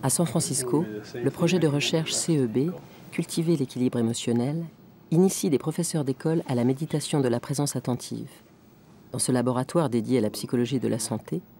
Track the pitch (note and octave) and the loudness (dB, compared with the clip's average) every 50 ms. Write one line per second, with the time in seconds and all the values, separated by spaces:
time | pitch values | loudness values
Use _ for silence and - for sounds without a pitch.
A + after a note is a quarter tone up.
0 | - C3+ - - F3 D#3+ - E3+ D#3+ - C#3 - C3 - - D3 F3 G#3+ G#2+ G#2 | 0 0 2 2 0 2 2 0 0 0 -2 -4 -2 0 0 0 0 0 -6 -10
1 | A2 - - B2 A#2+ C3+ C3+ - E3+ E3+ F3+ F#3 D#3+ D3+ C#3 D3 C#3 - - D#3+ | -12 -10 -10 -2 -2 -2 0 2 2 2 4 4 4 4 2 2 0 0 0 0
2 | D#3+ - - - - - E3 D3 C3 A#2 G#2+ A#2+ C#3 E3+ F3+ - - - - - | 0 0 -4 -4 0 2 2 2 2 2 2 0 0 0 -2 -6 -12 -18 -20 -20
3 | - - - - - - - - E3 D#3+ E3+ D3 C#3 - - B2+ B2 B2+ - B2 | -20 -10 -6 -6 -4 -2 -2 -2 2 2 2 2 0 -4 0 0 0 2 2 2
4 | A#2 A2+ A#2 - - - A#2 A#2+ A#2+ C3+ D3 E3 E3+ D#3+ - - - - - - | 0 0 0 -2 -2 0 0 2 2 0 -2 -4 -6 -8 -14 -20 -20 -20 -20 -20
5 | - - D#3+ D#3+ F#3 F#3+ F#3+ - - F#3+ C#3+ A#2+ - D#3+ D#3 - E3+ - - D#3+ | -6 0 4 4 6 4 4 2 0 2 2 2 2 0 -2 -2 -4 -2 0 -2
6 | C#3+ C3 C3 - - D#3+ D#3+ E3 - - C3+ A#2+ A#2+ B2+ C3 C3+ D#3+ D3+ - D#3 | 0 -2 -4 -2 0 0 0 0 0 0 0 2 2 2 2 0 -2 -2 -2 -4
7 | - - - D3+ C3+ B2 A#2 A#2+ - - C#3+ C3 D3 C3+ - B2+ - - B2 B2 | -2 0 0 2 2 2 2 0 -2 -4 -2 0 0 -2 -2 -4 -2 -2 -4 -4
8 | - - A#2 A2+ - C3 - - - - - - - - - - - - - - | -4 -8 -10 -10 -10 -12 -16 -20 -20 -20 -20 -20 -20 -20 -20 -20 -20 -20 -20 -20
9 | - - - B2 - - C3 B2+ A#2 B2 B2 B2 B2+ - - E3+ D#3+ C3 A2+ A#2+ | -20 -12 -6 -4 0 2 2 2 2 2 0 0 -2 0 0 0 2 2 2 0
10 | G#2+ A2+ B2+ B2+ G#2+ G#2+ - - - A#2+ - A#2+ A#2+ A2+ C3+ B2+ G#2+ A2 A2 A#2 | 0 2 2 2 2 0 -2 -4 -6 -2 0 0 0 0 -2 -2 -2 -2 -2 -2
11 | - - A2+ G#2+ - - - F3+ - - - | -2 -4 -6 -6 -6 -6 -8 -8 -8 -10 -20